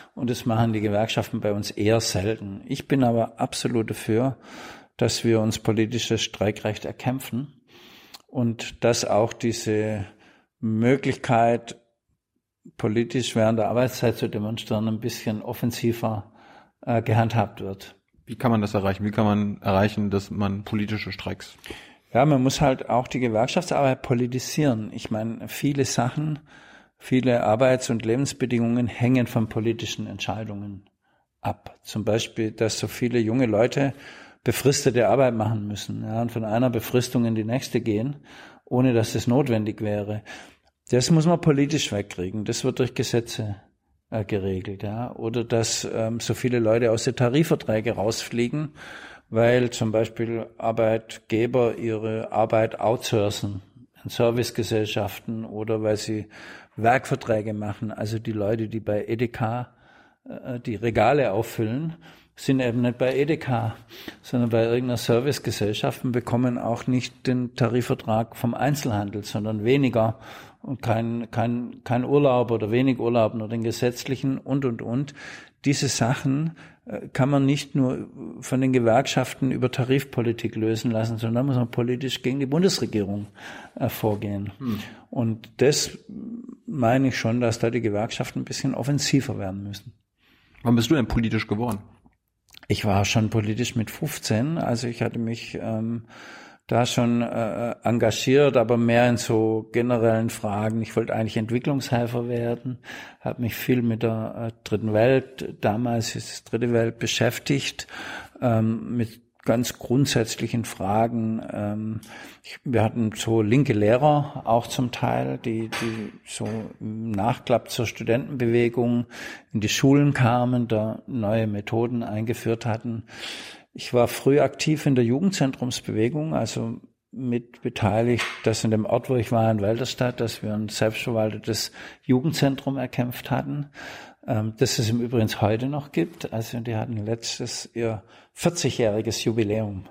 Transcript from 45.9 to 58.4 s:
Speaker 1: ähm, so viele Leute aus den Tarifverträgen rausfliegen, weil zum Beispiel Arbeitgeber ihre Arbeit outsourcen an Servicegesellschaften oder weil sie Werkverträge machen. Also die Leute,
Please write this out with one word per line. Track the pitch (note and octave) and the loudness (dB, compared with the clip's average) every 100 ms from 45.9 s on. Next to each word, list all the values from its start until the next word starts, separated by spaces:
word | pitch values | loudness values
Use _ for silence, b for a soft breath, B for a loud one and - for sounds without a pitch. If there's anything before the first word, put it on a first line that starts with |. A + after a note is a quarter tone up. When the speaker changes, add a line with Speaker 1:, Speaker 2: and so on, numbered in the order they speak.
Speaker 1:
ähm, | A2+ A2 A#2 | -4 -2 -4
so | - | -4
viele | A2 B2+ A#2+ | -2 0 2
Leute | A2 A#2 A#2+ | 4 4 4
aus | A2+ | 2
den | - A#2+ | 0 0
Tarifverträgen | B2 C#3 D#3+ D#3 - A2 A2+ G2 | 2 4 2 2 0 -2 0 -2
rausfliegen, | G2+ A2+ - A#2 B2 D3 D3 B B B B B - | -2 -2 -4 -2 0 -2 -6 B B B B B -4
weil | A2+ A#2 B2 A#2+ | 2 4 4 2
zum | - A2+ | 0 0
Beispiel | A2 A2 - A2+ A#2 A2 - | 0 0 -2 -4 -4 -8 -6
Arbeitgeber | A2+ A2+ A2+ A2+ - - - A2 A#2+ B2+ A#2+ - | -4 2 2 0 -4 -16 -2 0 2 2 2 0
ihre | A#2 A2 A2 A2 A2 | -4 -4 -4 -6 -4
Arbeit | G#2 A2+ A2 A2 - | 0 2 2 2 0
outsourcen | G#2 A#2+ - A2+ G2+ - G#2 F#2+ - - - _ | 0 0 0 0 0 -2 -6 -8 -14 -20 -20 _
an | - | -10
Servicegesellschaften | - A#2 A#2 A2+ - G#2+ A2 G#2+ - G2+ - - A2+ | 0 2 2 -2 -2 -2 0 0 -2 -4 -6 -8 -8
oder | A2+ G#2 A2 A2 | -8 -8 -2 0
weil | G#2+ G#2+ | 0 0
sie | - G#2+ G#2 B B B B - | -2 -6 -6 B B B B 0
Werkverträge | A2 C3 - C3 - A2 G#2+ | 2 2 2 -4 0 -2 -2
machen. | G#2+ G#2 G2+ A2 | -6 -6 -6 -6
Also | A2 G#2+ A2+ | -6 -4 -4
die | A2+ | -4
Leute, | G#2+ | -2